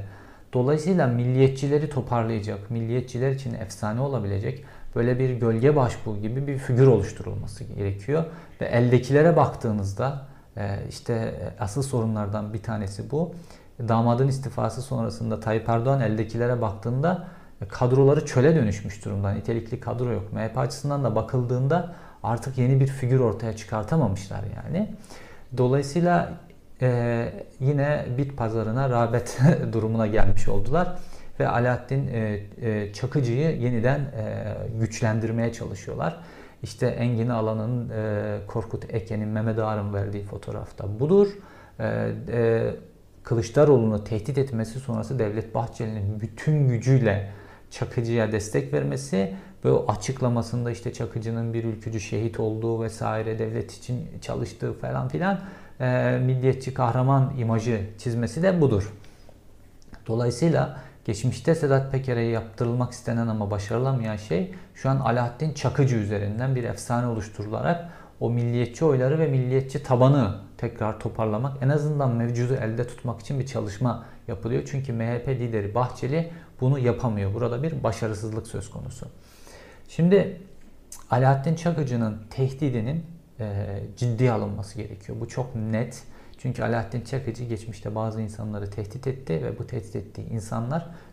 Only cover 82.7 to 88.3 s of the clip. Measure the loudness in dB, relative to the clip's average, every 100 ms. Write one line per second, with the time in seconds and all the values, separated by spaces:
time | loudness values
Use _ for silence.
82.7 | 0 -2 -4 -6 -14 -18 -8 -6 -4 -4
83.7 | -6 -8 -4 -2 4 4 4 0 -4 -8
84.7 | -8 -10 -10 -10 -8 -6 -6 -6 -4 -2
85.7 | -2 -2 -8 -16 -18 -20 -8 -6 -2 0
86.7 | 0 -2 -6 -4 -4 -4 -6 -6 -6 -8
87.7 | -10 -6 -4 -4 -4 -6